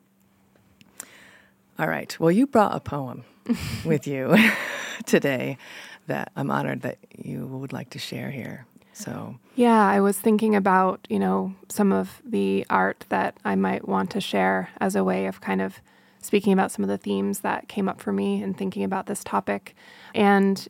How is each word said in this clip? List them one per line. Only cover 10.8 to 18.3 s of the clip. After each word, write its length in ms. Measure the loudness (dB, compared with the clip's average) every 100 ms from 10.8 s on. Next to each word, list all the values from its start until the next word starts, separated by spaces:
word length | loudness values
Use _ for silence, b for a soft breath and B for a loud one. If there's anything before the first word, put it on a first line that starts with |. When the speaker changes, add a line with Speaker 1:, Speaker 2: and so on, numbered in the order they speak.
| 4 0 -4
Speaker 2:
you 100 | -2
know, 340 | 0 0 -2 -8 -6
some 240 | 2 2
of 280 | 2 -2 -8 -6
the 400 | -2 0 0 2
art 360 | 2 2 -2 -2
that 280 | -2 -2 -4 -2
I 100 | 0
might 320 | 0 -2 -2
want 240 | 0 0
to 80 | -4
share 480 | -2 0 2 0 -4 -4
as 120 | 0 2
a 80 | 0
way 200 | 0 -2
of 140 | -6
kind 220 | -4 -2
of 200 | -4 -8 b b b b
speaking 300 | -2 2 4
about 180 | 4 2
some 140 | -2
of 60 | -4
the 80 | -4
themes 420 | -2 -2 -2 -2
that 300 | -4 -4 -6
came 180 | -4 -2
up 140 | -4
for 100 | -4
me 300 | -2 0